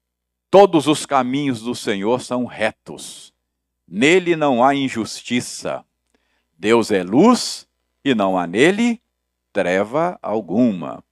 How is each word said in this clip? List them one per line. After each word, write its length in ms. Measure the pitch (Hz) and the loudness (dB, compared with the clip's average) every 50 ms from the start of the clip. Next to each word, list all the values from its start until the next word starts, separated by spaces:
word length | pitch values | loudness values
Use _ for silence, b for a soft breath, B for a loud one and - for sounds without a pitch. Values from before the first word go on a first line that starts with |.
| _ _ _ _ _ _ _ _ _ _ | _ _ _ _ _ _ _ _ _ _
todos 360 | - 196 202 190 170 156 127 | 6 8 8 8 6 2 2
os 180 | 147 147 - - | 0 0 -2 -2
caminhos 540 | - 143 135 123 123 131 143 147 139 123 107 | -2 -2 0 0 0 -2 -4 -2 -4 -4 -6
do 140 | 113 120 117 | -6 -8 -8
Senhor 460 | - - 120 104 98 98 110 123 123 | -6 -4 -4 -4 -2 -2 -2 -2 -2
são 240 | - - 123 123 123 | -4 -6 -6 -6 -6
retos. 880 | 110 - - 110 110 - _ _ - 73 - - - - - - - _ _ _ _ _ _ _ _ _ _ _ | -8 -6 -4 -4 -4 -4 _ _ -18 -18 -16 -16 -18 -18 -20 -20 -20 _ _ _ _ _ _ _ _ _ _ _
Nele 480 | - 87 104 131 156 180 190 175 175 165 | -10 -4 0 2 4 4 2 2 0 0
não 300 | 156 151 143 127 117 127 | 0 0 0 2 2 2
há 100 | 139 139 | 2 2
injustiça. 1120 | 139 135 127 - 113 104 - - - - - 123 120 - - - - - 82 69 65 - _ _ _ _ _ _ _ _ _ _ _ _ _ _ _ | 0 -2 -4 -4 -6 -8 -8 -10 -14 -8 -6 -4 -4 -4 -6 -12 -12 -10 -10 -10 -10 -14 _ _ _ _ _ _ _ _ _ _ _ _ _ _ _
Deus 320 | - 107 117 117 104 - | 0 2 2 2 2 2
é 140 | 104 92 90 | 0 -2 -2
luz 640 | 90 107 139 202 240 240 - - - - - - _ _ _ _ _ _ _ - | 0 2 4 6 6 4 2 0 -6 -10 -12 -16 _ _ _ _ _ _ _ -2
e 100 | 139 127 | -2 0
não 220 | 107 98 95 92 | 0 0 0 0
há 100 | 90 87 | -2 -2
nele 540 | 85 90 107 143 175 202 220 240 240 226 - _ _ _ _ _ _ _ _ _ _ | -2 2 2 4 4 4 2 0 -2 -2 -4 _ _ _ _ _ _ _ _ _ _
treva 680 | - 101 92 90 92 98 104 107 123 156 170 180 185 - | -4 -2 0 0 0 0 -2 -2 -2 -2 -2 -4 -6 -8
alguma. 840 | - 95 104 113 101 - 92 117 127 117 95 87 76 65 58 - - _ | -8 -6 -6 -6 -4 -2 0 0 2 0 0 -2 -8 -12 -12 -14 -18 _